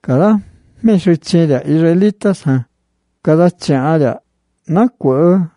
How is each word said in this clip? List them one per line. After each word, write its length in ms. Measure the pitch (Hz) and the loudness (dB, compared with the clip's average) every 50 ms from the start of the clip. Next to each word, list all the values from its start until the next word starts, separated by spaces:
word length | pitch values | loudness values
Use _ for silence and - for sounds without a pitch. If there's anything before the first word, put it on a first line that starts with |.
| - | -4
Ka 120 | - 127 | -2 0
la 140 | 135 180 214 220 202 - - - _ _ _ _ _ | 0 2 2 0 -2 -4 -10 -20 _ _ _ _ _
me 160 | - 226 214 180 | 0 0 0 2
shu 140 | - 190 170 | 2 0 -2
che 240 | 156 - - - 170 165 | -2 -2 -2 0 0 2
ya. 120 | 151 139 - - | 2 -2 -2 -2
Israelitas 760 | 143 147 160 165 165 170 185 202 214 202 _ - 208 185 - - | -2 -2 0 2 0 2 2 0 0 -2 _ -4 -4 -4 -2 -4
ha. 120 | 151 131 131 117 _ _ _ _ _ _ _ _ _ _ _ - | -4 -4 -4 -4 _ _ _ _ _ _ _ _ _ _ _ -2
Ka 80 | 165 156 | 0 2
la 140 | 165 175 175 | 2 2 0
cha 460 | - _ - - 147 135 131 156 165 | -2 _ -4 -4 -2 -2 0 -2 0
ya. 160 | 160 143 117 - - _ _ _ _ _ _ _ _ _ - | 0 0 -2 -4 -6 _ _ _ _ _ _ _ _ _ -4
Na 200 | 156 185 233 247 | 0 0 0 0
ku 200 | _ _ - 131 131 | _ _ -2 -2 0
e. 240 | 139 165 175 185 190 175 160 _ | 2 2 2 2 0 -2 -6 _